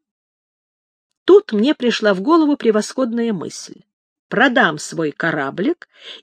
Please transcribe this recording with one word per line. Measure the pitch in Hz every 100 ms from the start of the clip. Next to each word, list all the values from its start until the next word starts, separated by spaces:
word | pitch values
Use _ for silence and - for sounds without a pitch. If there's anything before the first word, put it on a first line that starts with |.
| _ _ _ _ _ _ _ _ _ _ _ _ -
Тут | 403 -
мне | 208 254
пришла | 302 240 - 208
в | 185
голову | 214 330 294 285
превосходная | 233 214 - - 247 233 233
мысль. | 185 - - - - _ _ _ _ _
Продам | 202 269 247 185 147
свой | - 165 156
кораблик | - 165 151 135 143 240 - - _ - -